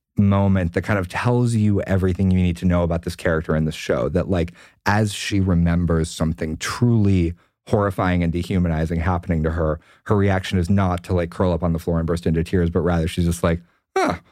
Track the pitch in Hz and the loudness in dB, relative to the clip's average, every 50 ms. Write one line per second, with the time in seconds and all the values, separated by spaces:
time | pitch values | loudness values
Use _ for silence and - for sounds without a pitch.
0 | _ _ _ - 101 98 98 98 98 98 95 95 87 82 - 95 87 - 107 98 | _ _ _ 2 4 4 4 4 4 4 2 2 0 0 -2 -2 -2 0 0 -2
1 | 90 90 - - - 123 123 123 123 117 117 107 107 104 101 95 - - 95 92 | -2 -4 -6 -2 0 0 2 2 2 2 2 2 2 2 2 0 0 0 0 2
2 | 95 92 87 98 98 92 92 92 90 87 85 - 95 90 87 87 87 82 85 85 | 2 0 2 2 2 2 4 4 2 2 0 0 0 0 2 2 2 0 -2 -2
3 | - 87 - - - 90 82 80 78 - 78 80 78 78 76 - - - 85 64 | -4 -6 -8 -4 -2 0 0 0 0 0 0 0 0 -2 -4 -4 -4 -2 -2 0
4 | 62 76 76 87 - 82 95 85 82 87 - - - - _ _ - 95 104 107 | -2 0 -2 -2 -2 0 0 -2 -2 -2 -6 -12 -20 -20 _ _ -2 0 0 2
5 | 110 101 101 - - - 104 98 92 95 87 85 85 85 85 87 87 82 82 82 | 0 -2 -4 -6 -6 -4 -2 0 0 2 2 2 2 2 2 0 0 0 0 0
6 | 80 - - - 85 80 82 - 85 80 80 - - - - - 123 120 117 110 | -2 -2 -4 -4 -4 -4 -4 -4 -6 -6 -6 -8 -8 -8 -2 0 2 2 4 4
7 | 101 98 98 90 85 85 87 - _ _ _ _ _ - 120 107 101 101 95 - | 4 4 2 2 2 0 -4 -8 _ _ _ _ _ -2 0 0 0 0 -2 -2
8 | 98 90 90 87 85 85 82 87 85 - 101 90 87 85 80 80 80 76 87 80 | -2 0 0 0 0 0 -2 -4 -4 -2 0 0 0 0 0 -2 -2 -2 -2 -2
9 | 80 95 87 85 - - 82 80 78 82 82 87 80 78 76 80 - _ _ _ | -2 -2 -2 -2 -2 -2 -2 -2 0 -2 -2 -2 -2 -2 -2 -4 -8 _ _ _
10 | _ - 110 101 98 101 95 95 92 - 98 92 85 87 98 98 95 90 90 85 | _ 0 2 2 2 2 2 0 -2 -2 -2 0 0 2 2 2 2 0 0 -4
11 | - - 92 87 85 85 - - 98 90 85 80 90 85 82 78 - 87 82 82 | -4 -2 -2 -2 -2 -2 -2 -2 0 0 0 0 0 -2 -2 -2 -2 -2 -2 0
12 | 82 82 85 85 - 90 80 82 82 - - 90 85 82 82 92 78 87 87 85 | 0 -2 -2 -2 -2 0 0 0 0 0 0 0 0 0 0 0 0 0 0 0
13 | 80 - - 90 85 85 82 - - 85 82 85 - _ _ _ _ _ - 381 | -2 -2 -2 0 0 0 0 0 0 -2 -2 -2 -6 _ _ _ _ _ -2 -2
14 | 359 - 175 - - _ | -2 -2 -2 -6 -10 _